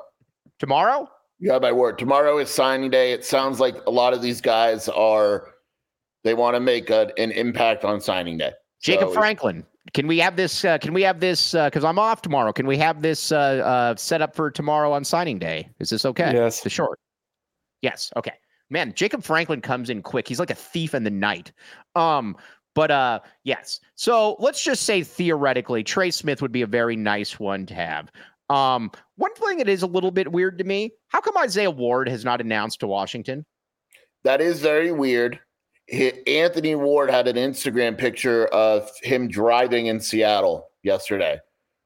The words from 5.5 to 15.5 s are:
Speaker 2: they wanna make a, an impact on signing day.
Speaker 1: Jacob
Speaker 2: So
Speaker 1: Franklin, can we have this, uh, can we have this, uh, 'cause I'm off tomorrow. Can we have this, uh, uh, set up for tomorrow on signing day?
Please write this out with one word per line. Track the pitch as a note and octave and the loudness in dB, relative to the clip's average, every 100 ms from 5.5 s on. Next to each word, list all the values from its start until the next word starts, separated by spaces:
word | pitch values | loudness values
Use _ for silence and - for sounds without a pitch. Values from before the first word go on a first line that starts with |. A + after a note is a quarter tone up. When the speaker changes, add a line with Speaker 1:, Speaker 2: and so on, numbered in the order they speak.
| _ _ _ _ _ _ _ | _ _ _ _ _ _ _
Speaker 2:
they | A2 | -2
wanna | A#2 A#2+ A#2+ | 2 2 2
make | B2+ A#2 - | 2 0 2
a, | A2 G#2 - | 2 2 0
an | A2+ | -2
impact | G2+ A#2+ A2+ A2+ G#2+ G#2 | 0 -2 2 2 2 0
on | G#2 | -2
signing | G#2 F#2 F2 E2 | -2 -2 -2 -4
day. | D2 - _ _ | -6 -8 _ _
Speaker 1:
Jacob | - F#3+ F#3+ | 0 2 2
Speaker 2:
So | |
Speaker 1:
Franklin, | G#3+ G#3+ G#3+ A2+ E2+ - _ - | 2 0 0 -4 -4 -12 _ -8
can | - D3+ | -4 0
we | E3 | 2
have | F3+ F3+ | 2 0
this, | F#3 - F#3 | -2 0 0
uh, | D#3 | 0
can | D3+ | 0
we | F3+ | 0
have | F#3+ F3 | 0 2
this, | F3+ E3 - | 0 0 0
uh, | E3 C#3+ | 0 0
'cause | D3 | 2
I'm | D#3 F3+ | 0 2
off | A3 A3 | 0 0
tomorrow. | F3+ C#3 A2 | -2 0 0
Can | - C3+ | 0 -2
we | C3+ | 2
have | D#3+ D#3 | 0 0
this, | D#3 D3+ - | -2 -2 0
uh, | D3+ | 2
uh, | C#3+ C3+ - B2 A#2+ G#2+ | 2 2 0 2 0 -2
set | - E3 | -2 -2
up | D3+ - | -2 -2
for | D3+ | -6
tomorrow | - D3 D3+ D3 | -4 -2 0 0
on | C#3+ | -2
signing | C#3 E3+ E3+ G2+ | -2 -2 -2 -4
day? | E2 | -6